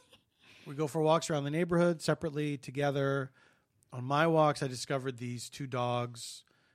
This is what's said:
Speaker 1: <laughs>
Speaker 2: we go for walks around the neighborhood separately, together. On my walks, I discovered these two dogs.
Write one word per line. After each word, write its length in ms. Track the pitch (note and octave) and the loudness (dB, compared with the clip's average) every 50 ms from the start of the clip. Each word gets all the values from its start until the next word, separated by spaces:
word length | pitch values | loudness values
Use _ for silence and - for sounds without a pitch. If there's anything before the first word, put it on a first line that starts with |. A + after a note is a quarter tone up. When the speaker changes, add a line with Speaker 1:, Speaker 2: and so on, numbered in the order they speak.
| _ _ - | _ _ -20
Speaker 1:
<laughs> 480 | - _ _ _ _ _ - - - - | -20 _ _ _ _ _ -20 -20 -18 -16
Speaker 2:
we 100 | D3+ C#3 | -10 -6
go 120 | C#3+ D#3 | -4 -4
for 140 | C3+ - D#3+ | -2 0 2
walks 280 | D#3 D#3 D#3+ E3 - - | 4 4 4 4 4 0
around 140 | D#3+ C#3+ C#3+ | -2 -2 -2
the 60 | C#3+ | -2
neighborhood 500 | D3+ E3 F3+ E3+ F3 E3+ F3 F3 E3+ D#3+ | 0 0 0 2 4 4 4 4 2 2
separately, 560 | - - D3+ - - D#3+ C#3 D3+ D3+ D3 C#3+ | 0 0 0 0 -2 -4 -4 -4 -4 -4 -4
together. 720 | B2+ - C#3 B2 C#3 C#3+ C#3+ C#3 C#3+ C#3 C#3 C#3 C#3 C3 C3+ _ _ _ _ _ _ _ _ _ _ _ _ | -6 -8 -8 -4 -2 0 0 2 2 2 2 0 0 -2 -6 _ _ _ _ _ _ _ _ _ _ _ _
On 120 | - B2 B2 | -10 -8 -4
my 240 | C3 C#3+ D3 D#3+ | 0 2 4 4
walks, 340 | E3+ D#3+ D#3 D#3 D3 C3+ - D3 | 6 6 6 6 4 4 0 -2
I 40 | |
discovered 500 | C3 B2+ B2 - - C#3+ C3 B2+ C3+ B2 | -6 -6 -6 -6 -4 -4 -4 -4 -6 -6
these 320 | A#2 B2 A#2+ B2 A#2 - - | -6 -6 -6 -6 -8 -10 -12
two 180 | - - C#3+ | -12 -10 -8
dogs. 760 | C3 B2+ B2 B2 B2 A#2+ A#2+ A#2+ A#2+ A#2+ A#2+ - - - - - _ _ _ _ _ | -6 -4 -2 -2 0 0 -2 -2 -4 -8 -12 -14 -14 -14 -16 -20 _ _ _ _ _